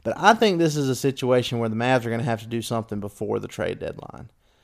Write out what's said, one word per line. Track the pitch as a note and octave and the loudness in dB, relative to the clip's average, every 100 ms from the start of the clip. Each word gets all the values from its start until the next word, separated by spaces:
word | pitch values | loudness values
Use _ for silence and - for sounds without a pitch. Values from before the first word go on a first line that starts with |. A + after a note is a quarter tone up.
But | A2+ A2 | -6 2
I | G3 | 4
think | A3+ A3 F3 | 6 4 4
this | E3 D3 | 2 2
is | C3+ | 0
a | |
situation | B2 C#3+ C3+ B2+ B2+ A#2+ A#2+ | 0 0 0 2 2 2 -2
where | A2+ | -2
the | A2 | 0
Mavs | A#2+ C3 A2+ | 2 2 0
are | |
gonna | A#2 | -2
have | C#3 A2+ | -2 -4
to | A2 | -4
do | A#2 | -6
something | A2+ A#2 G#2+ G#2 | -2 -4 -4 -6
before | G2+ - G#2 G#2+ | -8 -6 -4 -4
the | G2+ | -4
trade | - F2+ F#2 | -4 -4 -4
deadline. | - - - - A#2+ _ _ _ | -8 -10 -14 -16 -18 _ _ _